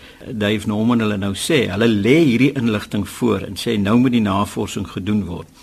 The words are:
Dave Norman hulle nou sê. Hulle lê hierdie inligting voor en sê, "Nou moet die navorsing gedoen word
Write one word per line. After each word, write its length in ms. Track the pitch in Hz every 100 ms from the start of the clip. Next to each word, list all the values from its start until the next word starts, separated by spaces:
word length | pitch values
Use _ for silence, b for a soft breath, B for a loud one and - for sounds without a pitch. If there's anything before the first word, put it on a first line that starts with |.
| B B -
Dave 360 | 107 104 107 110
Norman 320 | 104 113 117
hulle 180 | 107 101
nou 160 | 101
sê. 340 | 98 - 151 101
Hulle 200 | 95 117
lê 360 | 104 107 156
hierdie 280 | 151 117 139
inligting 580 | 135 117 104 - 110 95
voor 300 | - 120 98
en 160 | - 101
sê, 240 | 120 107
"Nou 180 | 98 120
moet 140 | 131
die 100 | 120
navorsing 640 | 104 98 104 120 101 113 98
gedoen 380 | - 98 104 87
word 220 | 85 - B